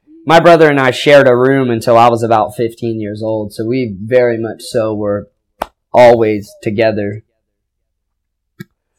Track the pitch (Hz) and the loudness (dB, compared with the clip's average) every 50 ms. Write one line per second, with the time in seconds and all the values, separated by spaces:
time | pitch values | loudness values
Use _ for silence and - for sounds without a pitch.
0 | _ _ - - _ 143 160 165 151 170 165 156 160 151 143 139 131 127 123 - | _ _ -20 -10 _ 2 2 4 6 6 6 6 4 2 2 0 0 -2 -2 -2
1 | - 147 143 139 131 127 120 123 127 135 139 135 131 120 117 113 - 127 117 113 | 2 4 4 6 6 4 2 2 2 0 0 0 -2 -2 -4 -4 0 2 4 4
2 | 117 123 117 110 117 110 113 107 101 104 - - 117 113 117 - 120 117 113 110 | 4 4 2 0 0 0 0 0 0 -4 -4 -6 -6 -6 -6 -8 -8 -8 -8 -8
3 | 107 101 107 107 110 110 110 110 107 101 - - 110 113 127 131 123 107 95 90 | -10 -10 -10 -8 -8 -6 -6 -6 -8 -10 -10 -8 -6 -6 -4 -4 -6 -6 -8 -12
4 | 107 110 127 123 123 120 113 110 113 110 95 - - - - 117 110 110 107 104 | -6 -2 0 0 0 0 -2 -4 -8 -10 -10 -14 -14 -8 -6 -6 -4 -4 -6 -6
5 | 104 101 101 101 101 - _ _ _ _ _ _ - - _ _ _ _ - 120 | -6 -6 -6 -8 -10 -14 _ _ _ _ _ _ -16 -16 _ _ _ _ 2 4
6 | 123 117 120 113 113 107 107 104 104 - - _ - 127 104 113 113 110 101 107 | 4 4 4 4 0 -2 -2 -4 -8 -14 -20 _ -8 -6 -4 -2 -2 -2 -2 -4
7 | 101 101 107 110 - _ _ _ _ _ _ _ _ _ _ _ _ _ _ _ | -6 -8 -10 -12 -18 _ _ _ _ _ _ _ _ _ _ _ _ _ _ _
8 | _ _ _ _ _ _ _ _ _ _ _ - - - _ _ _ _ _ | _ _ _ _ _ _ _ _ _ _ _ -20 -20 -20 _ _ _ _ _